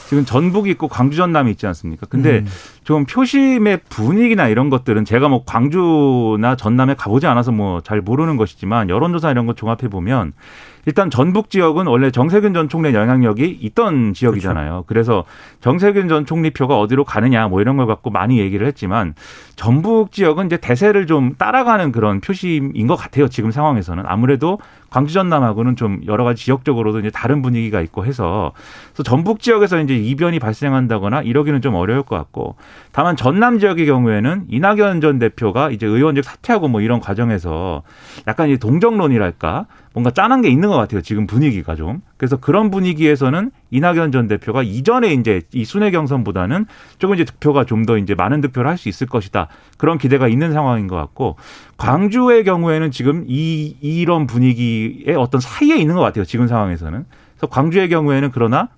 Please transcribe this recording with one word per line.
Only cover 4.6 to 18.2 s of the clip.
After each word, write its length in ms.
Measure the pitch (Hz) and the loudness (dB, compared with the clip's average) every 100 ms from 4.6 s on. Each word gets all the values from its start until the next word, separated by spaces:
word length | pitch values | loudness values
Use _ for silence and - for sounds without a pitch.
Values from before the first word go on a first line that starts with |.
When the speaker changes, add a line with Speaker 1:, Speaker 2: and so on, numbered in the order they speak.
| 143 | 2
Speaker 1:
것들은 360 | 131 127 107 107 | 0 0 0 2
제가 220 | 117 143 | 2 2
뭐 140 | 127 - | 2 0
광주나 1120 | 117 135 175 175 156 143 123 113 107 117 127 | 0 0 2 2 4 4 2 2 0 0 0
전남에 400 | 107 123 131 135 | 0 2 2 0
가보지 320 | 101 120 160 | 0 0 2
않아서 240 | 123 120 | 0 0
뭐 300 | 110 98 87 | 0 -2 -4
잘 180 | - 107 | -4 -4
모르는 360 | 95 131 165 139 | -2 0 0 0
것이지만 520 | 107 - 95 117 95 | -2 -4 -4 -2 0
여론조사 420 | 98 165 170 160 | 0 0 -2 0
이런 140 | 123 117 | 0 -2
거 80 | |
종합해 360 | 117 110 117 123 | -4 -4 -4 -6
보면 440 | 98 90 131 82 - - - - - - | -6 -2 -2 -2 -8 -20 -20 -20 -8 -4
일단 240 | 147 190 | 0 0
전북 400 | - 180 196 214 | 2 2 0 0
지역은 360 | 190 165 156 185 | 0 2 2 2
원래 240 | 233 135 | 2 2
정세균 420 | 120 151 202 208 | 2 2 4 2
전 160 | 175 156 | 0 -2
총리의 260 | 165 156 110 | 0 0 2
영향력이 600 | 110 127 117 104 165 - | 2 4 2 2 -2 -4
있던 520 | 107 - 220 143 110 | -4 0 0 2 0
지역이잖아요. 680 | 95 123 107 92 80 73 87 | 2 0 0 -2 -2 -4 -6
Speaker 3:
그렇죠. 20 | - | -2
Speaker 1:
그래서 380 | 110 117 104 - - - - | 0 2 0 -2 -14 -20 -4
정세균 480 | 120 170 202 202 185 | 0 2 2 2 2
전 180 | 156 147 | 0 0
총리 240 | 165 160 | -2 -2
표가 280 | - 131 123 | 0 0 2
어디로 240 | 104 131 | 2 0
가느냐 440 | 139 107 123 117 107 | 0 2 2 2 2
뭐 120 | 92 | 0
이런 140 | 110 135 | 2 2
걸 120 | 117 | 0
갖고 220 | 107 123 | -2 -2
많이 300 | 101 | -2